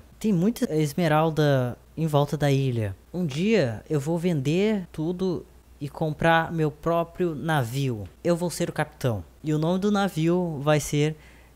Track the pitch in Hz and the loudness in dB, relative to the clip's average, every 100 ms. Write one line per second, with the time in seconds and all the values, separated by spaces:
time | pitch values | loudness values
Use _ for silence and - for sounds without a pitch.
0 | - - 220 170 196 240 254 156 151 180 | -16 -4 0 2 2 0 -2 0 0 0
1 | 165 151 160 156 147 135 123 - - - | 2 4 2 2 4 4 0 -6 -14 -4
2 | 160 147 143 147 147 139 135 117 104 98 | 0 2 2 0 2 2 0 -2 -4 -6
3 | - 170 170 139 202 220 127 107 - 151 | -10 -6 -4 -2 2 2 0 -4 -4 -2
4 | 139 170 180 156 135 175 214 208 170 - | 0 -2 0 0 0 0 0 0 -4 -6
5 | 160 180 185 160 - - - - 143 - | -4 -2 -2 -4 -8 -20 -20 -12 -10 -4
6 | 160 151 165 165 160 165 151 143 165 170 | -4 0 4 4 2 0 -2 -2 -2 0
7 | 165 - 175 143 160 156 113 135 135 110 | -2 -2 -4 -2 -2 0 0 -2 -4 -4
8 | 95 - 170 170 175 - 170 - 147 - | -8 -6 -2 0 -2 -4 -4 -4 -6 -4
9 | 131 104 - - 151 151 160 185 208 202 | -2 -2 -8 -10 -2 0 0 0 2 0
10 | 196 156 165 180 175 143 147 151 - 147 | 0 0 0 2 -2 -2 2 2 2 0
11 | 151 156 - - - | 0 -2 -16 -20 -20